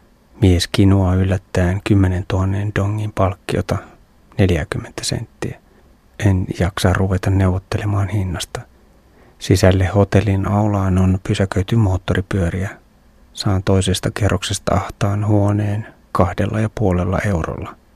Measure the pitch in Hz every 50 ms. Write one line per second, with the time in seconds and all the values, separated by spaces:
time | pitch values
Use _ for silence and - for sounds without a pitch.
0 | _ _ _ _ _ _ _ - - 95 90 87 - - - - 101 98 95 98
1 | 95 90 92 92 95 95 92 92 - _ - - 90 87 90 101 - - 107 98
2 | 98 92 90 90 95 - - 92 92 95 98 98 101 104 - - 98 101 104 107
3 | 107 107 - - 95 92 95 - _ - - - 95 - - - - - - -
4 | _ _ _ _ _ _ - - 107 92 90 78 73 - - - - - - -
5 | - - - - 113 - _ _ - - - - _ _ _ _ _ _ _ _
6 | _ _ _ - - 104 95 92 95 - - - 92 87 - - - 98 87 98
7 | 98 92 95 92 - 101 95 95 95 92 90 92 - _ - - 107 107 101 101
8 | 98 92 98 107 95 92 82 - - - - - - - _ _ _ _ _ _
9 | _ _ _ _ - - _ _ - - - 90 - 95 92 95 95 87 - 101
10 | 101 - - 101 98 104 98 95 98 104 101 101 107 107 104 101 95 95 92 92
11 | 92 92 92 92 - - 107 - 101 92 - - 95 - - 117 113 98 92 90
12 | - - 95 90 95 - - 98 90 85 82 92 95 104 - - _ _ _ _
13 | _ _ _ _ - _ _ - - 107 95 95 92 - 98 95 92 92 92 -
14 | - - 101 - 107 95 90 95 - - 101 - - - - - - - - -
15 | - 101 101 104 104 104 107 104 101 101 104 104 104 104 101 107 110 - - _
16 | _ _ - - 95 95 95 - 101 101 107 107 110 107 - - 110 95 90 90
17 | 90 92 95 - - 104 98 82 78 - - - - - - - _ _ _